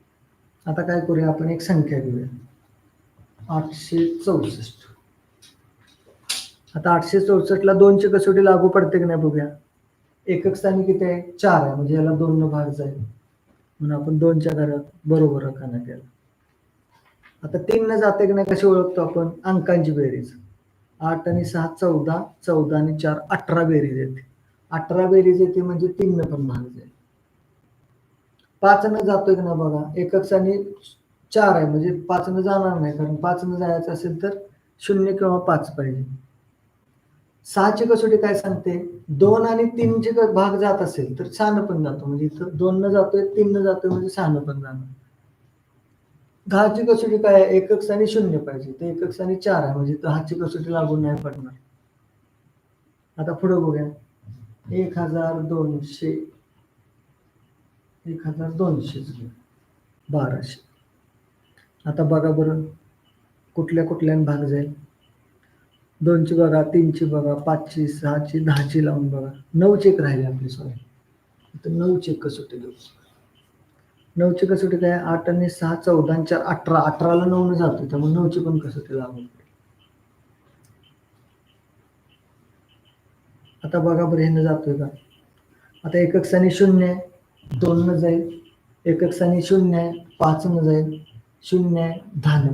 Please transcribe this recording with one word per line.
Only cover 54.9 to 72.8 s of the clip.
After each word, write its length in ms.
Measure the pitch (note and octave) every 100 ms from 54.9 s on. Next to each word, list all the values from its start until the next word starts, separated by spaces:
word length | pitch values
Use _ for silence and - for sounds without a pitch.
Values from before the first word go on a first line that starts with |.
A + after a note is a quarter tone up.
| F3
हजार 420 | D#3+ E3 E3 D#3+
दोनशे, 720 | D3+ D#3+ D3+ D3 - - D#3 D#3 - - _ _ _ _ _ _ _ _ _ _ _ _ _ _ _ _ E3
एक 200 | D#3+ D#3
हजार 240 | D3+ D#3+
दोनशेच 580 | E3 F3+ D3 - C3+ C3+ -
घेऊ, 120 | A#2 - _ _ _ _ _ _ -
बाराशे. 500 | C#3+ B2+ - - - _ _ _ _ _ _ _ _ _ _ _ _
आता 180 | D#3 D3+
बघा 280 | D3+ D#3 D#3
बरं, 320 | D#3 D#3 D#3+ D#3 - _ _ _ _ _ _ _ -
कुठल्या 280 | D#3 E3 E3
कुठल्याने 380 | E3+ D#3 D#3
भाग 200 | D3 C#3+
जाईल? 280 | C#3+ C#3+ C#3+ - - _ _ _ _ _ _ _ _ _ _ -
दोनची 340 | D#3+ E3+ D#3
बघा, 280 | E3 E3 D#3
तीनची 420 | D3+ E3+ D#3+ D3+
बघा, 300 | D#3 D3 D3
पाचची, 520 | C#3+ D#3+ D#3 - D#3+ D3
सहाची, 500 | - D3 D3 D3 D#3
दहाची 460 | D#3 C#3+ C#3 D#3
लावून 240 | D3 D3 C#3+
बघा. 200 | C3+ C3+ - -
नऊची 340 | E3 F#3+ G3+ G3
एक 120 | F3
राहिली 240 | C#3+ C3
आपली, 240 | C3 B2+ B2+
सॉरी, 220 | - - A#2+ - _ _ _ _ _ _
इथं 240 | D3+ E3 E3
नऊची 340 | F3+ F3+ -
एक 100 | D3
कसोटी 340 | C#3+ A2 - B2
घेऊ. 120 | B2 -